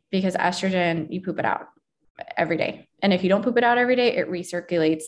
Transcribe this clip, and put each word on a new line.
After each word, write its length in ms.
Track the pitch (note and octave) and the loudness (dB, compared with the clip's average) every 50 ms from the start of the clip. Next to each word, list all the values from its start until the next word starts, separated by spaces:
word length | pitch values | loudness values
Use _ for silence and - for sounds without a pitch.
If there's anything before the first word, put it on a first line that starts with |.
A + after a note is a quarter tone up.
| _ _ | _ _
because 240 | - F#3+ F#3 F#3 F3+ | -2 0 0 0 0
estrogen, 760 | - - F3+ F3+ - - F#3+ F#3+ F3+ F3 E3+ E3 E3 D#3 - | 2 0 0 0 0 -2 0 0 2 2 2 0 -2 -4 -4
you 80 | - F#3 | -8 -8
poop 200 | F#3 F#3 D#3+ - | -6 -6 -4 -2
it 60 | - | -2
out 200 | - - - - - _ _ _ _ _ _ _ _ _ - - - - - | -2 -2 -4 -6 -12 _ _ _ _ _ _ _ _ _ -18 -16 -8 -4 -2
every 180 | E3 D#3+ E3+ | -2 0 0
day. 320 | D#3+ - - - - - _ _ _ | -2 -2 -4 -4 -8 -16 _ _ _
And 100 | - G3+ | 2 2
if 120 | F#3+ F3+ F#3 | 2 4 4
you 40 | F3+ | 2
don't 160 | F#3+ G3+ G3 | 2 2 2
poop 140 | B3+ A#3 A#3+ | 0 0 2
it 60 | A#3+ | 2
out 160 | A#3+ A#3+ A#3+ | 4 4 2
every 160 | B3 B3 B3+ B3 | 2 2 2 2
day, 180 | A#3+ A#3 - | 2 2 2
it 140 | F#3 - - | 0 -2 -4
recirculates 760 | F3+ F3 F3+ - - F3 F3 - F3 E3+ D#3+ D#3+ D#3+ D#3 D#3 | -4 -8 -8 -6 -8 -8 -4 -2 0 2 4 2 2 0 -4